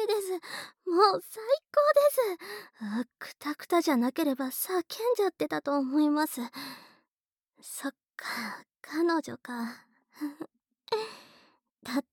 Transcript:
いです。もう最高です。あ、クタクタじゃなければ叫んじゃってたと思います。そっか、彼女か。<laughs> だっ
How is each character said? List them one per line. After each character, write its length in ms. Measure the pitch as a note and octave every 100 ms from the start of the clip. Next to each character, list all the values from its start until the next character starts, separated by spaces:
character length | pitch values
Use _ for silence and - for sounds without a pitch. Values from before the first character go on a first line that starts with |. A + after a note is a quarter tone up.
い 40 | G#4
で 60 | G#4
す。 100 | F#4+ F4+ - - - _ F#4
も 280 | E4+ G4+ -
う 40 | -
最 140 | A4 A4 D5+ _
高 80 | D5 D5 D5
で 60 | D5
す。 100 | C5 A4 E4+ - G#4 - - G#3 A3
あ、 40 | B3 -
ク 160 | - -
タ 200 | D4 D4+
ク 120 | -
タ 140 | F4
じ 100 | D#4+
ゃ 60 | B3+
な 160 | B3
け 100 | D4
れ 120 | D4 B3+
ば 100 | C4
叫 320 | - - F#4
ん 60 | - - A#4 A#4
じ 60 | F#4+
ゃ 40 |
っ 20 |
て 180 | - D4+
た 120 | D4+
と 160 | - C#4+
思 220 | C4 D4
い 100 | D4+
ま 180 | D4 D#4
す。 120 | - A#3+ - C#4 - - _ _ _ _ _ _ _
そ 280 | - - C#4
っ 60 | - _ -
か、 100 | - A#3+ G#3+ - - _
彼 400 | - D4+ E4+ D#4+
女 160 | B3+ B3+
か。 360 | - A#3+ A#3 - _ _ _
<laughs> 360 | - D4 - - _ _ _ - A4 A4 - - - _ _ _ _
だ 140 | - B3+
っ 60 | -